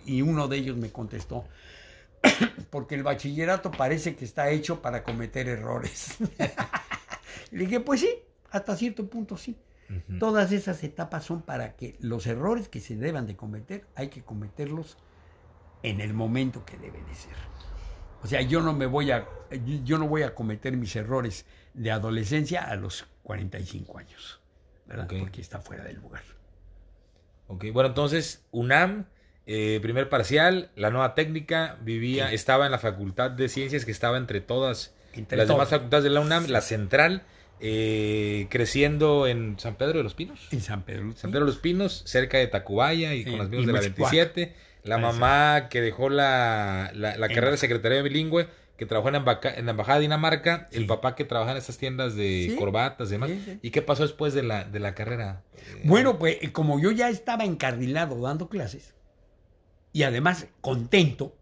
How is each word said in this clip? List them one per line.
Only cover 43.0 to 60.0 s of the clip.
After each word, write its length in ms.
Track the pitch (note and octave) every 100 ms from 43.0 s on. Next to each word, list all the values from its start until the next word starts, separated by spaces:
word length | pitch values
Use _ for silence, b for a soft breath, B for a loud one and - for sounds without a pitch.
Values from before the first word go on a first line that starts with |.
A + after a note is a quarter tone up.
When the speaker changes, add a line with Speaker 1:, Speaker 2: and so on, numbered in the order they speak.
| D#3 C3
Speaker 2:
y 80 |
con 100 | A#2
Speaker 1:
Sí, 40 | A2+
Speaker 2:
las 80 | G2
Pinos 140 | B2
Speaker 1:
y 40 | A#2+
Speaker 2:
de 60 |
la 60 | G#2+
Speaker 1:
Mexicuac. 320 | G2+ G2 C3
Speaker 2:
veintisiete. 440 | D#3 E3+ F3 E3+ b b b
La 120 | G#2 A2+
Speaker 1:
Ahí 60 |
Speaker 2:
mamá 540 | A#2 A#2 B2+ C#3+ D3+ D3
Speaker 1:
está. 120 | A#2+
Speaker 2:
que 120 | B2
dejó 280 | A2+ A2+ C3+
la, 800 | C#3+ C#3 B2+ A#2+ G#2+ G2+ F#2+ F#2+ G#2
la, 200 | G#2+ A2
la 100 | A2
Speaker 1:
En 40 |
Speaker 2:
carrera 80 | A#2 C3
de 40 |
Speaker 1:
Baja. 60 | C#3+
Speaker 2:
secretaría 440 | B2+ A#2 A2+ C3+
bilingüe, 460 | C#3 D3 D#3+ E3+ E3 B B -
que 100 | A2
trabajó 220 | A2+ B2+
en 40 |
la 60 | C#3+
embaca-, 340 | B2+ - C3+
en 120 | - A#2
la 60 |
Embajada 260 | G#2+ A2 C#3+
de 20 |
Dinamarca, 680 | D3+ D3+ D#3+ D#3+ E3+ E3+ -
el 100 | A2+
Speaker 1:
Sí. 40 | G#2
Speaker 2:
papá 260 | A2 C3
que 100 | B2
trabaja 280 | D3 A#2 A2+
en 60 | C3+
estas 200 | B2 -
tiendas 380 | C3 C3 B2+ G#2
de 320 | G2 F#2 F2
Speaker 1:
Sí. 60 | B3
Speaker 2:
corbatas 540 | G2+ G#2+ C3+ - G#2
y 20 |
demás. 180 | G2+ C#3+
Speaker 1:
Sí, 120 | G3 G3
sí. 140 | G3
Speaker 2:
¿Y 80 | A#2+
qué 140 | D3
pasó 180 | - C#3
después 320 | D3 - D3+
de 80 | C#3
la, 220 | A#2+ G#2
de 160 | F#2+ G#2
la 160 | G2+ F#2+
carrera? 480 | G#2+ A#2+ G2+ F#2+ - -
Eh, 260 | - G#2
Speaker 1:
Bueno, 340 | D3+ G#3+ C4 E3+
pues, 200 | E3 -
eh, 100 | D3+
como 280 | - D3+ C#3+
yo 100 | F#3
ya 200 | A3+ A#3+
estaba 320 | A3 - A3+
encarrilado 760 | G3+ D#3 C3 A#2+ B2+ D3+ D#3+ A#2+
dando 300 | B2+ D#3 F3
clases, 460 | G3+ A2 C#3+ - _ _ _ _ _ _ _ _ _ _
y 80 | D3+